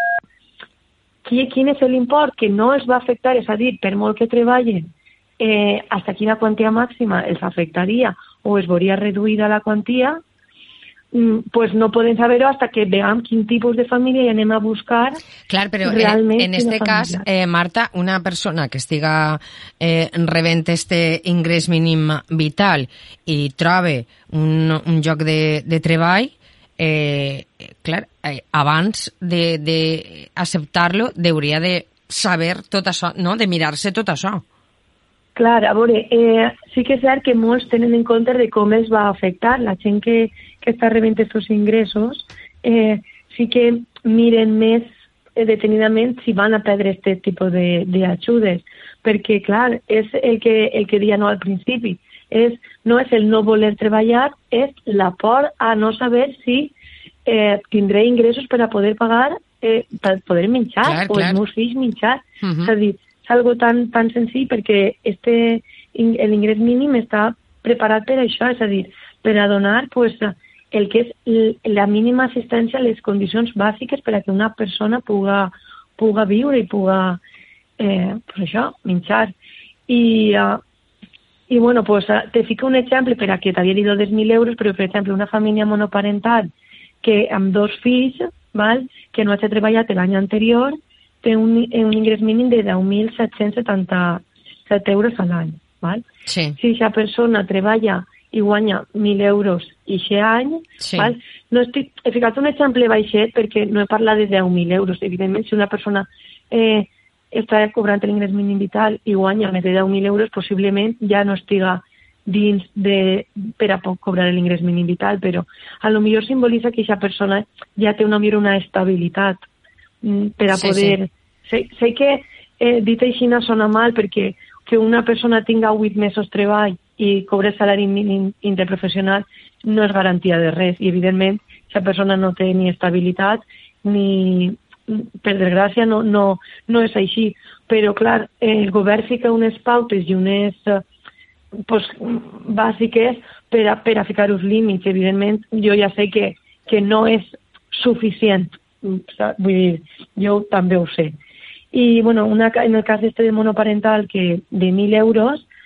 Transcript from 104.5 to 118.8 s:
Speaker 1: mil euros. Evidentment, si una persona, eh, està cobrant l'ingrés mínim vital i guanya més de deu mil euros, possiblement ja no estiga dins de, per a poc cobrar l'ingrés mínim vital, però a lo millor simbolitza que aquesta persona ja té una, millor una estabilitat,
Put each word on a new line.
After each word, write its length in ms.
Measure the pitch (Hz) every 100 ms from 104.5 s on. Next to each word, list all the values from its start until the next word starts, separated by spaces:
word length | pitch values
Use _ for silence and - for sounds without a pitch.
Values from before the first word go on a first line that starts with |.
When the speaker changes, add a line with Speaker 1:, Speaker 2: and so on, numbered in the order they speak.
Speaker 1:
mil 220 | 180 170
euros. 260 | 185 190 180
Evidentment, 460 | 190 180 190 202 220
si 80 |
una 140 | 214 202
persona, 380 | 208 208 202 190 _ - - -
eh, 380 | 226 226 214 208 _ _ _ _
està 280 | - - 214 214
cobrant 280 | 233 208 202
l'ingrés 280 | 202 208 202
mínim 260 | 202 202 202
vital 400 | 196 208 214 214
i 100 | -
guanya 360 | 196 190 208 196
més 100 | 185
de 80 | 185
deu 160 | 185 190
mil 160 | 196 196
euros, 240 | 208 220
possiblement 640 | - - 190 196 196 220 233
ja 240 | 208 202
no 100 | 202
estiga 460 | 190 - 196 185 180 - _ _ _
dins 380 | - 196 208 202 -
de, 520 | 208 196 196 190 196 - 208 208 -
per 120 | 208
a 60 | 190
poc 160 | 190 185
cobrar 300 | - 180 180
l'ingrés 300 | 180 175 175
mínim 240 | 175 175 175
vital, 320 | 175 202 202
però 240 | 185 180 175 - - -
a 100 | 220
lo 100 | 214
millor 240 | 214 220
simbolitza 460 | 220 262 240 233 233
que 100 | 233
aquesta 140 | 208 196
persona 420 | 196 - 202 196 214 - - -
ja 160 | 208
té 100 | 208
una, 140 | 214 208
millor 200 | 208 214
una 160 | 202 196
estabilitat, 800 | - 190